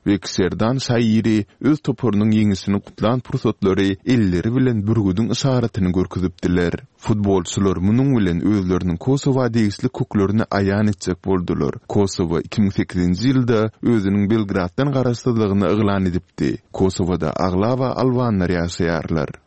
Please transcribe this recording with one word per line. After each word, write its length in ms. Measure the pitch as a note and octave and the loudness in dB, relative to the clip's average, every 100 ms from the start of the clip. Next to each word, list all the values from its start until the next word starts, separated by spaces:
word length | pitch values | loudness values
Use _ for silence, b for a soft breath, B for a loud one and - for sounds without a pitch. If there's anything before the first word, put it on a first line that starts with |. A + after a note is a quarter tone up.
| - | -2
we 100 | G2+ | -2
Xherdan 600 | - - F2+ F2 A2 C3+ | -2 -2 -2 0 -2 -2
Şairi 680 | - A#2 A2+ A2 A2+ A2 G2+ - | -2 0 2 2 2 0 -2 -4
öz 180 | B2 D3+ | 0 0
toporynyň 500 | - B2 A#2+ G2+ G#2+ G#2+ | -2 -2 0 2 2 2
ýeňisini 420 | G#2 F#2+ - G2 - | 2 0 -2 -4 -4
gutlan 340 | - G#2 B2+ | -4 -2 -2
pursatlary 800 | - C3+ A#2 - G2 F#2+ G2 F#2 - | -2 -4 -2 0 0 2 0 -2 0
elleri 500 | B2+ G2+ F2 G#2 B2+ | 0 2 0 0 0
bilen 320 | B2+ A2+ G2+ | 0 0 0
bürgüdüň 440 | A2+ G2 F2+ A2 | 0 2 0 0
işaratyny 600 | A#2+ C3+ B2+ A#2 - F#2 | -2 0 0 0 0 0
görkezipdiler. 840 | F2+ F2+ - F2+ - F2+ F2 E2+ - - _ | 0 0 -2 -4 -2 0 0 0 -2 -8 _
Futbolçular 800 | - A2 G2+ F#2+ F2 - G2 E2+ | -2 0 2 2 0 0 0 2
munyň 320 | F#2 A#2 C#3 B2+ | 2 2 2 2
bilen 220 | F#2 E2+ F#2 | 2 0 0
özleriniň 460 | G#2 F#2 F2+ F2+ E2+ | 0 0 0 -2 -2
Kosowa 560 | - C#3 C#3+ C3+ B2 | 0 0 0 0 0
degişli 360 | A2+ G#2 F#2+ B2+ | 2 0 0 -4
köklerini 540 | - A#2+ G#2+ F#2+ G#2+ - G2 | -4 -2 0 2 2 0 0
aýan 320 | G2 G2+ G#2+ | 0 2 0
etjek 360 | G2+ - F2+ F#2 | -2 -4 -4 -2
boldular. 480 | F#2+ F2 D#2 C#2+ - - | -2 0 -2 -2 -4 -4
Kosowa 540 | G#2+ G2 - E2+ E2 | 0 0 0 -2 -2
iki 200 | - - | -2 0
müň 100 | G2+ | 0
sekizinji 580 | - F#2+ F#2 F2+ F2+ A#2+ | 0 -2 0 0 0 0
ýylda 400 | C3 A#2+ A2+ A2 - | 2 2 2 0 -2
özüniň 460 | - A#2 F#2+ G2+ G2 | 0 2 2 0 2
Belgraddan 600 | A2 G2+ G2 F2+ - C#3+ | 0 0 -2 -2 -2 -2
garaşsyzlygyny 720 | C3+ B2+ A#2 C3 A#2 G#2 G2 | 0 -2 -2 -2 0 2 2
yglan 420 | F#2 G#2 G#2 G2+ F#2 | 2 2 2 0 0
edipdi. 520 | F2 - - C#2+ A1+ _ | -2 -6 -4 -4 -4 _
Kosowada 600 | - F#2+ - F2+ F2 D#2 - | -2 0 0 -2 0 -2 -2
agla 360 | F#2 F2+ G#2+ | 0 0 0
we 140 | B2+ C3 - | 0 -2 -2
albanlar 480 | C3 B2 B2 G2+ F2+ | 0 0 0 0 0
ýaşaýarlar. 800 | F2 E2+ - E2+ E2 - E2 C#2 - | 0 -2 -2 -2 -2 -2 -2 -2 -8